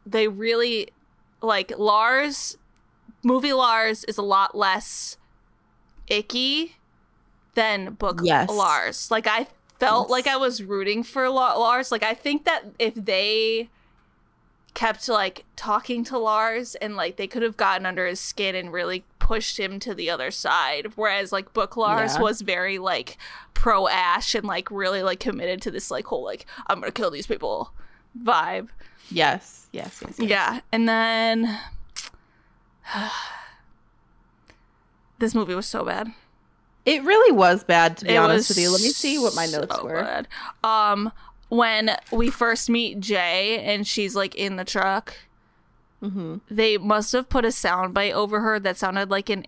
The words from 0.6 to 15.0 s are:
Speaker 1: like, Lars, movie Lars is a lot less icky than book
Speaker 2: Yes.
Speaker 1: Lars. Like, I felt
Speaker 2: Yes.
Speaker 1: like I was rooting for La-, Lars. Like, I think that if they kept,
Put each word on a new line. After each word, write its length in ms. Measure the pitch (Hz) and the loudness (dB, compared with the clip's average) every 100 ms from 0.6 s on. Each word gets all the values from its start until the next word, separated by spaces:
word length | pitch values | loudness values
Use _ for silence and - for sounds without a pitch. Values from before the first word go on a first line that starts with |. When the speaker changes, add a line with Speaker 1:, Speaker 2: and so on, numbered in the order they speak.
| 240 226 - _ _ _ _ _ | 0 -2 -6 _ _ _ _ _
Speaker 1:
like, 320 | 226 202 185 - | 0 0 -2 0
Lars, 800 | 208 208 226 262 294 277 - - _ _ _ _ - _ | 2 4 4 2 0 -4 -8 -12 _ _ _ _ -20 _
movie 300 | 240 254 285 | 2 2 2
Lars 500 | 262 247 226 220 220 | 2 4 4 2 0
is 140 | - 208 | -4 -4
a 40 | |
lot 340 | 202 190 196 208 | 2 2 2 2
less 640 | 196 190 - - - - _ _ _ _ _ _ _ - - | 2 2 -2 -6 -8 -10 _ _ _ _ _ _ _ -20 -4
icky 680 | 208 214 247 262 294 330 - _ _ _ _ _ _ _ 240 | -4 -2 -2 0 -2 -4 -10 _ _ _ _ _ _ _ 0
than 380 | 220 202 180 214 | 0 0 -4 -4
book 240 | 196 170 | -4 0
Speaker 2:
Yes. 240 | 170 143 185 | 2 4 2
Speaker 1:
Lars. 600 | 208 185 147 92 - - | 2 2 2 0 -4 -2
Like, 160 | 226 220 | 0 0
I 220 | 226 277 _ _ _ | -2 -4 _ _ _
felt 260 | 254 226 - | 2 2 2
Speaker 2:
Yes. 40 | |
Speaker 1:
like 160 | 247 269 | 0 0
I 100 | 269 | 0
was 240 | 262 226 | 0 -2
rooting 400 | 196 196 196 214 | -6 -4 -2 -4
for 240 | 226 269 254 | -4 -2 0
La-, 260 | 262 254 - | 2 2 2
Lars. 340 | 233 247 254 | 2 2 0
Like, 120 | 226 | -2
I 100 | 214 | -2
think 320 | 226 285 294 349 | -2 -2 -2 0
that 200 | 311 208 - | -2 -4 -4
if 160 | 226 | -4
they 760 | 226 202 190 202 220 220 226 233 _ _ _ _ _ _ _ _ _ _ - | -2 -2 0 2 0 0 -2 -4 _ _ _ _ _ _ _ _ _ _ -2
kept, 320 | 226 214 | -2 -2